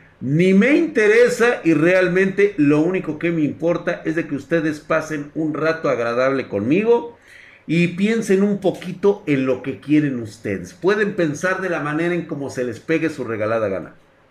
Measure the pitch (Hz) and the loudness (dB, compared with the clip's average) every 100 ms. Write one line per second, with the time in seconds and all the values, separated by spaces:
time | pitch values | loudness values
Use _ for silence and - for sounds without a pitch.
0 | - - 123 151 185 190 240 320 330 233 | -20 -10 -2 2 4 4 4 4 2 2
1 | 208 208 - - 240 - 165 151 165 185 | 4 6 4 4 0 2 2 2 4 4
2 | 180 180 196 196 202 175 143 151 165 185 | 2 2 0 2 0 4 4 4 2 0
3 | 170 151 170 165 143 113 165 170 175 170 | -4 -4 -2 0 -2 -2 -2 -2 -4 -4
4 | - 160 151 139 - 170 156 151 - 160 | -4 -4 -4 -6 -2 -2 -2 -4 -2 -2
5 | 156 156 143 151 156 143 156 160 156 120 | -2 -8 -8 -6 -4 -2 -2 -2 -2 0
6 | 117 120 131 135 - 104 110 170 220 240 | 0 0 0 0 -2 -2 0 2 4 2
7 | - - - - - - - 160 175 175 | 0 -16 -20 -20 -20 -14 -2 0 0 0
8 | 208 226 - 190 208 202 180 170 185 - | 0 0 2 2 2 0 -2 -4 -8 -2
9 | 202 202 - 139 131 127 135 110 135 151 | 0 0 0 0 0 -2 -4 -8 0 2
10 | 147 120 110 - 113 95 87 - 170 208 | 2 -4 -8 -8 -6 -6 -8 -2 0 2
11 | 208 196 165 139 180 185 185 160 147 151 | 0 0 -2 -2 -4 -2 -4 -4 -4 -2
12 | 170 175 165 143 135 131 123 110 - 160 | -2 -2 -4 -8 -8 -6 -6 -6 -2 0
13 | 156 156 117 110 107 113 107 92 - - | 0 -4 -6 -4 -2 0 -2 -4 -8 -18
14 | _ _ _ | _ _ _